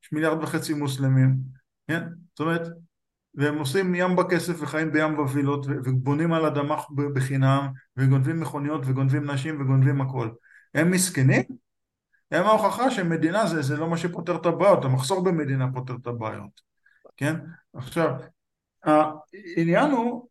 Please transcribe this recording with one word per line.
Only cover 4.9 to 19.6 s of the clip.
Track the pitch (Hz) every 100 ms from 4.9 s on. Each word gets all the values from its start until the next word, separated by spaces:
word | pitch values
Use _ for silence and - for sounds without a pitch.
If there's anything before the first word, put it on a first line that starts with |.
בים | 151 156 151
בווילות, | 143 139 139 139 135
ו-, | 143
ובונים | 127 127 131 143 170
על | 165
אדמה | 156 139 143 151 -
ב-, | 143 147
בחינם, | 135 131 135 135 135 139 135 _ -
וגונבים | 131 135 131 165
מכוניות, | 156 151 143 156 131
וגונבים | 131 135 147 147
נשים, | 139 147 156
וגונבים | 135 135 131 139
הכל. | 131 131 113 - _ - _
הם | 139 165
מסכנים? | 180 180 - 131 214 - - _ _ _ _ _ _ _
הם | 156 190
ההוכחה | 214 202 196 262
שמדינה | 247 175 165 156 196 214
זה, | 160
זה | 135 147
לא | 165
מה | 165
שפותר | 175 170 175 165
את | 170
הבעיות, | 160 190 175
המחסור | 131 131 - 190
במדינה | 185 170 143 135 131
פותר | 131 131 120
את | -
הבעיות, | 120 110 104 101 _ _ _ _ _ - -
כן? | 139 165 165 - _
עכשיו, | - 131 170 160 135 - _ _ _ _ _
העניין | - 156 - - - 196 - -